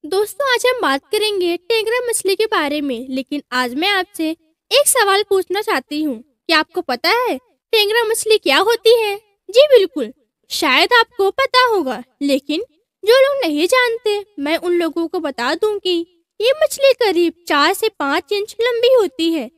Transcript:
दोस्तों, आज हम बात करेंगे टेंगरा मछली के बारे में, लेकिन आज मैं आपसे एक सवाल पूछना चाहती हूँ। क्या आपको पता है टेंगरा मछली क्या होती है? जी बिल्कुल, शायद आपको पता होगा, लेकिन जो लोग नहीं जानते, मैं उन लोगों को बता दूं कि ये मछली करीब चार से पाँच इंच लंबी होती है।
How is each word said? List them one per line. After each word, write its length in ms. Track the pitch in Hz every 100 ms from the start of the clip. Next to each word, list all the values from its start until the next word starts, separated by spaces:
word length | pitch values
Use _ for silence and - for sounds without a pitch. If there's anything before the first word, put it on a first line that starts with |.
| 302
दोस्तों, 380 | 381 415 - 554
आज 100 | 480 494
हम 140 | 508
बात 200 | 320 277 _
करेंगे 440 | 427 427 403 359 349
टेंगरा 400 | 349 453 427 480 480
मछली 260 | 453 381
के 100 | 392 440
बारे 340 | 403 294 294
में, 260 | 285 233 262
लेकिन 340 | 262 262 294 -
आज 200 | 254 254
मैं 140 | 247 370
आपसे 380 | 392 370 403 320 330 _ _ _
एक 160 | 480 587
सवाल 360 | 523 403 392 415
पूछना 340 | 392 359 381
चाहती 400 | 427 339 - 294
हूँ। 140 | 302 226
क्या 400 | - _ - 320
आपको 220 | 311 359
पता 280 | 320 247 339
है 260 | 453 494 302 453 _ _
टेंगरा 300 | 440 403 453
मछली 320 | 440 453 440 427
क्या 200 | 330 277
होती 340 | 392 466 440 466
है? 200 | 427 403 _ _ -
जी 180 | 427 605
बिल्कुल, 440 | 508 381 - 220 - _ _ _
शायद 420 | - 302 262 370
आपको 380 | 480 466 - 392
पता 320 | - 539 494 508
होगा, 360 | 415 262 240 247 _
लेकिन 380 | 285 277 - 302 466 294 _ _
जो 140 | 392 508
लोग 200 | 539 554
नहीं 240 | 359 294 349
जानते, 480 | 508 494 466 427 415 403 -
मैं 180 | 285 330
उन 160 | 349
लोगों 320 | 349 330 311 330
को 120 | 370
बता 340 | 311 262 240
दूं 240 | 320 427 415
कि 160 | 370 339 339 _ _ _
ये 120 | 440 605
मछली 300 | 622 - 539 494
करीब 440 | 440 349 339 - -
चार 240 | 302 302
से 140 | 392 440
पाँच 420 | _ 277 311 -
इंच 220 | 415 415 -
लंबी 320 | 466 480 466
होती 380 | 523 392 - 330
है। 160 | 330 240